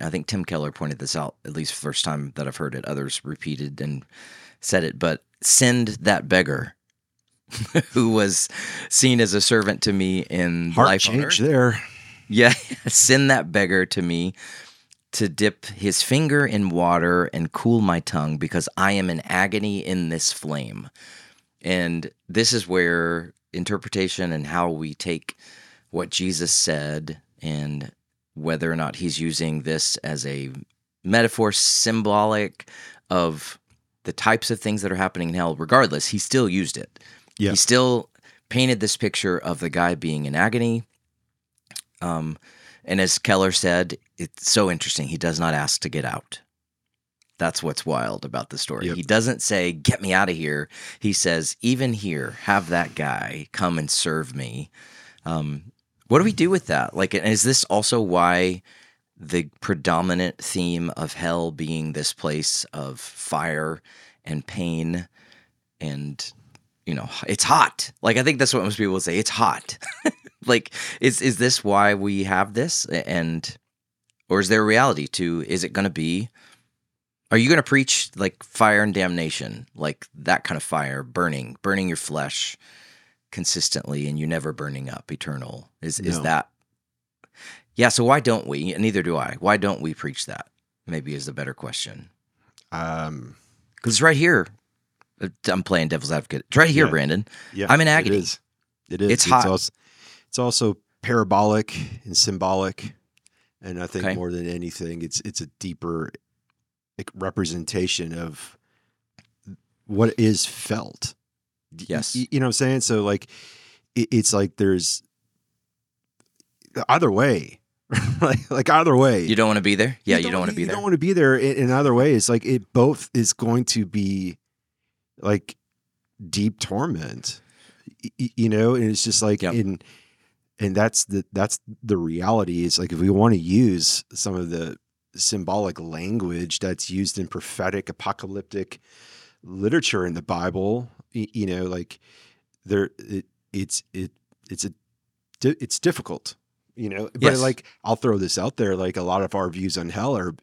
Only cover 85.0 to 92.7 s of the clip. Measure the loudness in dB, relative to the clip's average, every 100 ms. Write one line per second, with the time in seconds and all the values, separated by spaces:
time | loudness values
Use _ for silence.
85 | -12 -12 -10 -10 -10 -16 -18 _ -8 -6
86 | -4 -2 0 0 -2 _ _ _ _ _
87 | _ _ _ _ -20 -20 _ 2 4 4
88 | 4 4 4 -2 -2 -4 -4 0 0 0
89 | 0 -2 -2 -2 2 2 2 -2 -6 -6
90 | -10 -8 -10 -10 -14 _ _ _ -10 -8
91 | -8 -10 -10 -10 -10 -10 -10 -8 -10 -12
92 | -20 _ _ _ _ _ _